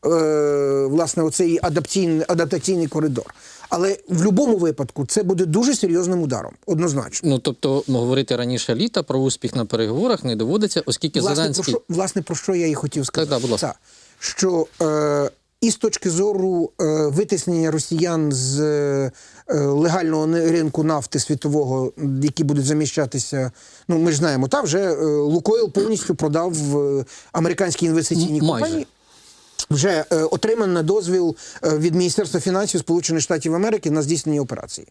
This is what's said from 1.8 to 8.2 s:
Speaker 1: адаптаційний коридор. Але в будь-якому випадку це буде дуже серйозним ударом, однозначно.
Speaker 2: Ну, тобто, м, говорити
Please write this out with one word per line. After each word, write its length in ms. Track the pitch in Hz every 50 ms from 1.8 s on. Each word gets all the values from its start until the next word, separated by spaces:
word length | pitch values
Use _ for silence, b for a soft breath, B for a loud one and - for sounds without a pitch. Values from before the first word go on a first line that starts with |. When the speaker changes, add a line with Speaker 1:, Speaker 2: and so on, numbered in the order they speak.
| 143 - - 196 190 170 160 156 160 -
Speaker 1:
адаптаційний 600 | 180 165 170 147 190 170 - 190 190 175 165 143
коридор. 460 | - 156 156 156 131 120 - - B B B B B B B B
Але 280 | - 170 175 196 196 - - -
в 140 | 190 165 165
будь-якому 340 | 214 190 190 294 254 226 190
випадку 480 | 170 165 147 - 139 117 - - 139
це 180 | - - 214 208
буде 220 | 180 190 170 185
дуже 300 | 170 151 202 240 262 285
серйозним 460 | 220 - 185 170 170 185 175 185 180
ударом, 320 | 165 143 127 107 - - - _ _
однозначно. 640 | - 185 156 170 170 143 139 - - - - - 165
Speaker 2:
Ну, 100 | 139 123
тобто, 440 | - - 123 _ - 143 135 143 - -
м, 60 | 131
говорити 400 | 123 120 120 131 135